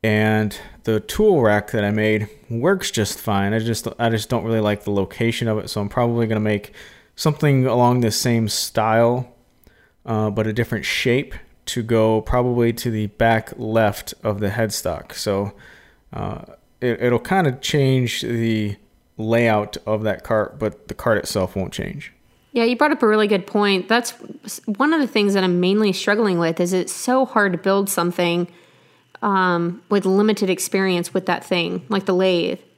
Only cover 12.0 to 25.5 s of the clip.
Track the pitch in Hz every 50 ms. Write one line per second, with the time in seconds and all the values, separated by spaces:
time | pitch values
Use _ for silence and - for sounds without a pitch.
12 | 110 110 110 110 107 - - 123 123 123 123 120 120 117 117 117 - 123 113 110
13 | 107 104 - - 117 113 113 110 107 - - - 113 110 110 113 110 104 101 -
14 | - - - _ - 113 104 101 107 98 95 - 113 107 101 - - 90 82 76
15 | - - - - - 107 101 98 101 98 - - - - - - - _ _ _
16 | _ _ - - - 98 - - - - - _ _ _ _ _ - 123 117 -
17 | 104 123 120 117 - - 185 196 175 143 123 123 - - - 151 139 131 131 131
18 | 127 117 - - - 117 117 117 113 113 113 110 107 104 101 - _ _ _ _
19 | _ _ _ - 110 110 113 117 120 117 110 104 104 104 - - - - 110 107
20 | 110 110 98 - - - 117 107 104 - - - 113 107 85 - - - - -
21 | - 120 110 101 - - - 104 92 90 - 98 95 85 - - - - - 139
22 | - - _ _ _ _ _ _ _ _ _ 254 233 233 247 233 302 302 294 -
23 | - 214 214 214 214 208 208 190 180 - - 214 202 202 196 190 185 - 226 240
24 | 240 - - - - - - - _ 220 - - _ - 208 - 269 294 320 320
25 | 277 - - 214 208 202 196 196 185 185